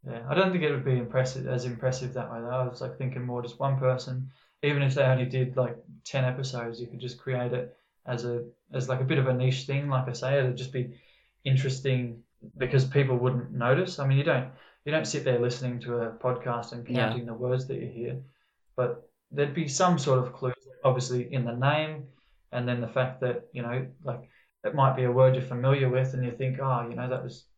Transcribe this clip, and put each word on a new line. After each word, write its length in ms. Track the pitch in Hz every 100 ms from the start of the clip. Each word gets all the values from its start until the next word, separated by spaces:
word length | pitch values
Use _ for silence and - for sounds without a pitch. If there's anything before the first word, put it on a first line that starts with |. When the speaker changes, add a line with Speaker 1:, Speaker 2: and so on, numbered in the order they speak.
| 131
Speaker 1:
Yeah, 200 | 117 123
I 60 |
don't 160 | 156 190
think 140 | 180
it 80 | 151
would 120 | 135
be 120 | 135 127
impressive, 480 | 117 131 127 131 127
as 180 | 123
impressive 500 | 123 120 127 127 123
that 180 | 127 113
way 80 | 117
though. 80 | 117
I 180 | 127 127
was, 140 | 120
like, 160 | 120 -
thinking 280 | 127 127
more 180 | 123 123
just 180 | 120 -
one 180 | 139 135
person, 540 | 127 127 - 127 131 _ _ _
even 200 | 147 143
if 120 | 135
they 100 | 135
only 220 | 131 127 123
did, 300 | 131 127 -
like, 200 | 123 - - -
ten 200 | - 139
episodes, 560 | 127 127 131 123 117 113
you 60 | 120
could 100 | -
just 180 | 123 -
create 320 | - 127 123
it 240 | 123 123 - _ _ -
as 180 | 120
a, 240 | 120 120 120 - _
as, 160 | 131 131
like, 120 | 127
a 40 |
bit 140 | 131 147
of 100 | 131
a 60 |
niche 320 | 123 131 - -
thing. 220 | 139 143
Like 200 | 131 127
I 40 |
say, 260 | 113 127 143
it'd 180 | 131 123
just 160 | 127
be 260 | 131 113 - _ _ _ _
interesting 800 | 135 131 135 - 139 127 120 117 _ _ - -
because 280 | 127 135
people 320 | 131 143 135 127
wouldn't 360 | 123 131 -
notice. 460 | 127 120 147 180 -
I 80 | 135
mean, 120 | 135
you 60 |
don't, 260 | 165 135 - - - _
you 60 | -
don't 160 | 156 -
sit 160 | 147
there 140 | 131 120
listening 420 | 120 - 127 123
to 180 | 120 120
a 120 | 113
podcast 600 | - 127 123 127 120 110
and 160 | 120 120
Speaker 2:
Yeah. 200 | 123 110
Speaker 1:
counting 180 | 120 117
the 80 |
words 340 | 113 127 127 -
that 80 | -
you 60 | 123
hear, 360 | 127 123 131 - _ _ _ _
but 340 | - 120 - - _ _
there'd 240 | 143 143
be 140 | 170 143
some 300 | - 185 165
sort 200 | 143 127
of 140 | 120
clue, 200 | - 127 123 - -
obviously 480 | 131 120 - 123 120
in 120 | 135
the 100 | 117
name, 540 | 120 139 151 156 151 135 _ _ _ _
and 180 | 123 123
then 120 | 120
the 80 | 113
fact 320 | 131 127 -
that, 280 | 123 120 -
you 100 | 127
know, 260 | 117 123 131 -
like, 260 | 135 123 - _ _ _
it 100 | -
might 200 | 143 135
be 100 | 123
a 60 | 123
word 240 | 123 131
you're 80 | 131
familiar 460 | - 123 135 139 131
with, 240 | 127 131
and 100 | 127
you 60 | 123
think, 260 | 117 131 131
"Oh, 260 | 135 123 117
you 60 |
know, 140 | 120 123
that 140 | 127
was 220 | 123 - _